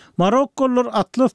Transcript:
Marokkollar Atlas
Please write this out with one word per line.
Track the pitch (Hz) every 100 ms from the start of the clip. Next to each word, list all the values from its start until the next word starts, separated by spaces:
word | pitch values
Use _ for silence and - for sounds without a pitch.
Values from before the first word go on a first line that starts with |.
| - -
Marokkollar | 180 247 277 - 262 247 240
Atlas | 214 - - 254